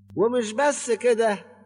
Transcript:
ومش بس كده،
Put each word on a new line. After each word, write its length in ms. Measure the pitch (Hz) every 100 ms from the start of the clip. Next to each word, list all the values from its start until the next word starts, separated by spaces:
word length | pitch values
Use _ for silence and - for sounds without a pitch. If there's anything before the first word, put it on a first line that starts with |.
| - 120
ومش 380 | 226 247 214
بس 380 | 214 294 262 -
كده، 460 | 208 247 220 226 190 - -